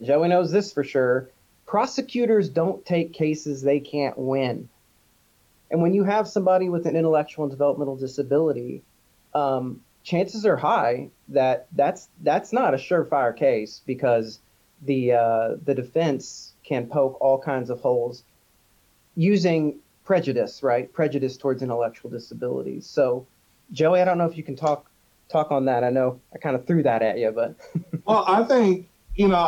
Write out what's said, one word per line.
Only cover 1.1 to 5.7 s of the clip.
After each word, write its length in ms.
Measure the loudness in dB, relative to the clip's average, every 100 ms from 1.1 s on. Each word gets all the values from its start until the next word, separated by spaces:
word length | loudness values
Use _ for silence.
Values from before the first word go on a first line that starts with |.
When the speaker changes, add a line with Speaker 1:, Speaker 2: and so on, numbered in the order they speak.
| 2 -2 _ _ _ -4
Speaker 1:
prosecutors 840 | -2 -2 -4 -6 -2 2 2 2
don't 340 | 0 -2 -4
take 300 | -2 -2 -2
cases 480 | -2 -2 -2 -6 -2
they 180 | 0 0
can't 380 | -2 -4 -4 -4
win. 500 | -2 0 -2 -4 -10 _ _ _ _ _ _ _ _ _ -4